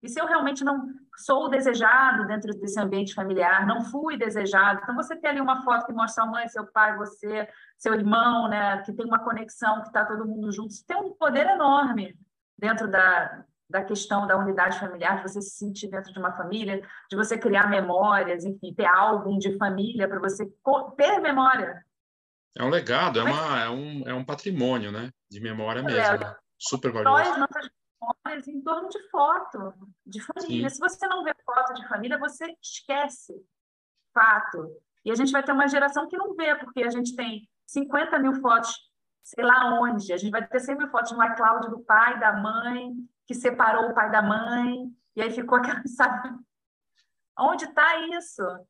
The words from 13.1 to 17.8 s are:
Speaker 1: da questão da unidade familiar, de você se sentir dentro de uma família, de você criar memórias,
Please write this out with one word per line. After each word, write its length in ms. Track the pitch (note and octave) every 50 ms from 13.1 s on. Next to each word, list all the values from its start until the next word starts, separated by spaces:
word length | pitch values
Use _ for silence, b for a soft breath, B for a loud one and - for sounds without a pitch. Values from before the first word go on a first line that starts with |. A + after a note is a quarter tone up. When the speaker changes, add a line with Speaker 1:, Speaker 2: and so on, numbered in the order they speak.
| F#3 E3+ D#3+ - - - - _ _ _ _ _
Speaker 1:
da 140 | - F#3+ G3
questão 440 | - A3 G3+ - - G#3 G3+ G3+ F#3+
da 100 | F#3 F#3+
unidade 420 | G3 G3+ F#3+ F#3+ F3+ F#3+ F#3 -
familiar, 380 | G3+ F#3+ F3+ F3 E3+ E3+ G3 G3
de 60 | G3
você 180 | F#3+ G3 G3+
se 160 | G3 - - -
sentir 300 | G#3 G#3 G3 - - G3
dentro 240 | F#3+ F#3+ F#3+ - F#3
de 60 | F#3+
uma 160 | F#3 F3+ F3+
família, 520 | - F3+ E3+ G3+ A3 A3 G3 G3 G3 G3+ B B B B B
de 60 | G3
você 220 | G3 A3 G#3+ A#3 G#3+
criar 320 | - A#3+ G3 G3 G3 G#3
memórias, 760 | G#3 G3+